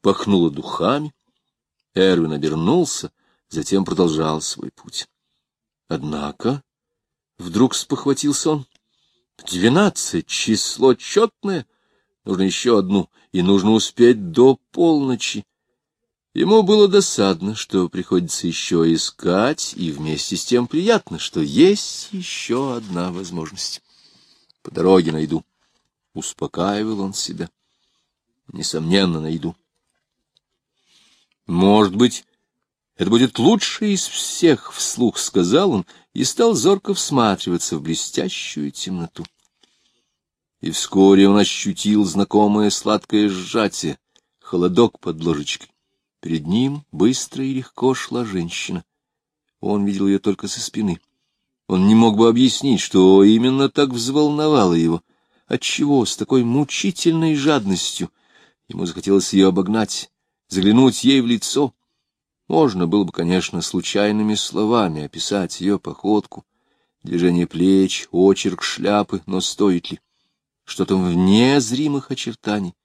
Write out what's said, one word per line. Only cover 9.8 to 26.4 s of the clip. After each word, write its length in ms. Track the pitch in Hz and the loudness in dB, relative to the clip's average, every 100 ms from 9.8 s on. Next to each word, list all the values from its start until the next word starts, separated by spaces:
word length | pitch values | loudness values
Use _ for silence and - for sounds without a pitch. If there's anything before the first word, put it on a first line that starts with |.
| 202 - - 87 - | 2 0 -6 -6 -6
число 680 | - - 104 - - 131 | -8 -2 -2 -2 0 2
четное, 720 | 120 - 202 226 _ 196 185 117 _ _ _ _ _ | 2 0 0 0 _ -6 -6 -8 _ _ _ _ _
нужно 200 | - 95 | -8 -2
еще 340 | 95 - 123 110 | -2 0 2 2
одну, 320 | 95 101 85 _ _ | 2 -2 -2 _ _
и 120 | 92 | -2
нужно 300 | 90 101 139 | 2 4 4
успеть 580 | 110 - - 120 110 92 | 2 0 4 4 4 0
до 280 | 80 131 135 _ | 4 4 4 _
полночи. 760 | - 170 151 135 120 - 110 - _ _ _ _ _ _ _ _ | 0 2 2 0 -4 -6 -8 -12 _ _ _ _ _ _ _ _
Ему 300 | - 175 220 | -2 4 4
было 260 | 185 214 202 | 6 4 6
досадно, 680 | 196 196 - 98 87 95 | 4 0 0 0 0 -4
что 360 | 110 - 95 90 | -8 -4 -2 -2
приходится 560 | 90 90 92 85 - 87 | -4 -2 -2 -2 -6 -6
еще 440 | 80 - 87 82 | -6 -2 0 2
искать, 840 | 82 - _ - 92 120 156 - - | 2 -2 _ -2 0 0 -2 -8 -8
и 160 | 85 | -8
вместе 460 | 71 78 76 - 90 | -8 -8 -8 -6 -8
с 80 | - | -2
тем 200 | 123 120 | 0 0
приятно, 520 | 151 196 226 - 90 | -2 0 0 -2 -12
что 240 | - - | -8 -4
есть 680 | 73 - 175 208 - - - | -2 4 4 4 -4 -12 -12
еще 580 | 196 180 - - 120 135 | -12 -10 -12 -6 -4 -4
одна 420 | 120 107 87 90 | -8 -8 -8 -6
возможность. 720 | 87 90 87 78 - - - _ _ _ _ _ _ _ _ | -8 -10 -10 -10 -12 -12 -12 _ _ _ _ _ _ _ _
«По 80 | - | -12
дороге 420 | - 87 95 82 | -2 4 4 4
найду», — 320 | 78 78 78 - _ _ _ _ _ _ | -2 -4 -6 -8 _ _ _ _ _ _
успокаивал 880 | 78 - - | -14 -14 -10